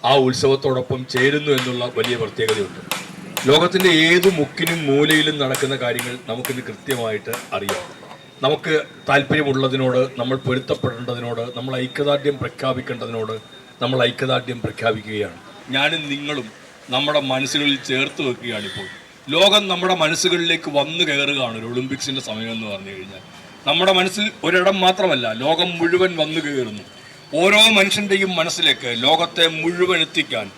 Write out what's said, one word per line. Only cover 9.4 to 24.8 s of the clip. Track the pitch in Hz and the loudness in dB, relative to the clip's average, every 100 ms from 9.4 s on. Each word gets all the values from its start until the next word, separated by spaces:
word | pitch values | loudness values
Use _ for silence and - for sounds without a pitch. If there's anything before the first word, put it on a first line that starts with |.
| 143 135 135 131 131 127 131 127 | 2 2 0 2 2 2 0 -2
നമ്മൾ | 123 131 131 | -4 -2 0
പൊരുത്തപ്പെടേണ്ടതിനോട്, | 127 - - - 120 123 123 120 117 120 - | -2 -2 -2 -2 -4 -8 -6 -6 -6 -6 -6
നമ്മൾ | 131 127 127 | -6 -4 -4
ഐക്യദാർഢ്യം | - 143 143 143 139 | -2 0 2 0 -2
പ്രഖ്യാപിക്കേണ്ടതിനോട് | 120 - 131 127 127 120 117 113 110 113 - - - - 123 | -6 -4 -4 -4 -6 -8 -6 -6 -6 -8 -10 -20 -20 -6 -2
നമ്മൾ | 131 120 | 2 0
ഐക്യദാർഢ്യം | 123 131 127 123 120 110 | 0 -2 -2 -2 -6 -6
പ്രഖ്യാപിക്കുകയാണ്. | - 113 110 104 107 98 - - - - 131 | -2 -2 -2 -4 -6 -6 -8 -20 -20 -6 -2
ഞാനും | 147 165 147 | 0 -2 -4
നിങ്ങളും | 143 147 147 110 - - - - 123 | -6 -6 -6 -8 -14 -20 -20 -6 -2
നമ്മുടെ | 143 151 139 | 0 0 0
മനസ്സുകളിൽ | 131 135 151 147 139 - | -2 -2 0 0 -2 -2
ചേർത്ത് | 131 139 - 143 | -2 -2 -4 -4
വെക്കുകയാണിപ്പോൾ. | 120 120 107 101 - 190 - - - - | -4 -6 -8 -8 -10 -12 -16 -20 -20 -4
ലോകം | 156 196 208 196 | 2 4 4 2
നമ്മുടെ | 175 185 180 | -2 0 2
മനസ്സുകളിലേക്ക് | 156 160 180 175 165 160 160 143 | 2 4 6 6 6 2 2 2
വന്നു | 143 170 165 | 2 0 0
കയറുകയാണ് | 143 139 143 127 113 | 2 0 0 -2 -2
ഒരു | 113 | -4
ഒളിമ്പിക്സിൻ്റെ | 123 131 135 143 135 123 | -4 -4 -4 -4 -6 -6
സമയം | 110 113 113 | -8 -6 -6
എന്ന് | 107 | -6
പറഞ്ഞു | 98 98 98 | -8 -10 -14
കഴിഞ്ഞാൽ. | 92 95 - - - - - | -14 -16 -18 -20 -20 -10 -2
നമ്മുടെ | 156 185 185 | 2 4 4
മനസ്സിൽ | 185 190 214 - 160 | 2 0 -4 -2 2
ഒരിടം | 180 185 196 | 4 4 4